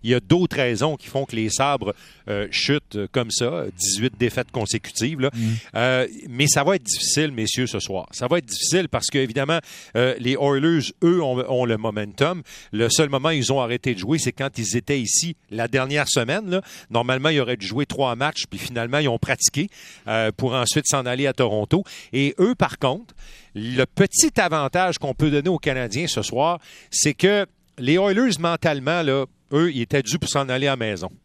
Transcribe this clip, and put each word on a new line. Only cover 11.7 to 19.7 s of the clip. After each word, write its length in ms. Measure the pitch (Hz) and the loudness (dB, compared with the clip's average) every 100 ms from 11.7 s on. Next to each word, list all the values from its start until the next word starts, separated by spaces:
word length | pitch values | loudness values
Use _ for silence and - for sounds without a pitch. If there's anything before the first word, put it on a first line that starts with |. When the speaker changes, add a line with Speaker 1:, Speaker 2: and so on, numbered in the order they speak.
| 110 | 0
Speaker 1:
momentum. 640 | 110 104 104 98 147 180 - - - | 0 -4 -6 0 0 0 -10 -20 -10
Le 160 | 104 117 | -2 0
seul 180 | - 151 | 2 2
moment 220 | 139 147 | 2 0
où 20 | |
ils 220 | 160 113 | 0 0
ont 80 | 139 | 0
arrêté 320 | 120 120 - | 0 -2 -2
de 60 | 104 | -4
jouer, 180 | 98 160 | -2 0
c'est 140 | 123 | -2
quand 160 | - 139 - | -4 -6 -4
ils 180 | 110 117 | -2 -2
étaient 240 | - 143 | 0 -2
ici 380 | 110 - 170 160 _ | 0 0 -2 -8 _
la 200 | 104 117 | -6 0
dernière 400 | 131 131 147 139 | 0 0 0 0
semaine, 400 | - 117 175 208 | 0 0 -2 0
là. 120 | 185 - - - | -4 -4 -18 -2
Normalement, 400 | 117 123 131 147 | -2 0 0 2
ils 100 | 151 | 2
auraient 160 | 120 123 | 0 -2
dû 80 | 98 | -4
jouer 180 | 113 143 | -4 -4
trois 320 | - 135 117 | 0 0 0
matchs, 260 | 143 - - | -2 -2 -8
puis 100 | 98 | -8
finalement, 380 | - 120 117 139 | -6 -4 -2 0
ils 100 | 147 | 0
ont 100 | 113 | 0
pratiqué, 520 | - 135 - - 185 | 0 0 0 0 -4